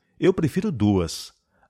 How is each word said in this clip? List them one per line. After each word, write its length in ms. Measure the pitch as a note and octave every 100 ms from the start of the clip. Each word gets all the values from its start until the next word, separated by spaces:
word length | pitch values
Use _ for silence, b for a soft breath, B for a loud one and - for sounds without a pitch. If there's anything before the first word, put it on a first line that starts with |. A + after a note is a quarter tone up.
| _ -
Eu 140 | E3
prefiro 380 | F#3+ D#3+ F#3+ G#3+
duas. 600 | B2+ G#2 F#2+ E2 - - _ _ _ _